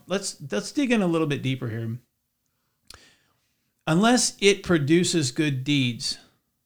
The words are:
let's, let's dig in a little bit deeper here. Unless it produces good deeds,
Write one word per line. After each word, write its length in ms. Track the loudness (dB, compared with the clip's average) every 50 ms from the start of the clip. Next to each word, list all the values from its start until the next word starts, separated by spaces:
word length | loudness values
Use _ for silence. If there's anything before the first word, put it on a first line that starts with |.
| -8
let's, 320 | -4 -4 -4 -4 -6 -12 -12 -10 -6
let's 220 | -6 -6 -6 -4
dig 180 | -2 -2 0 2
in 120 | 2 2
a 40 | 2
little 200 | 2 2 0 0
bit 160 | 0 -2 -2
deeper 260 | -2 -4 -4 -4 -6 -6
here. 300 | -6 -6 -6 -6 -8 -10 _ _ _ _ _ _ _ _ _ _ _ _ _ _ _ _ _ -20 -20 -20 -20 _ _ _ _ _ _ _ _ _ _ _ _ _ _ _ -2
Unless 500 | 0 2 4 4 4 4 4 2 -2 -2 2
it 220 | 4 4 4 2
produces 680 | 2 0 0 2 2 4 4 4 4 2 0 0 -2 -2
good 320 | -2 -2 -2 0 -2 -2
deeds, 540 | -2 0 0 2 0 0 -2 -4 -6 -8 -8 -10 -14 _ _ _ _ _ _ _ _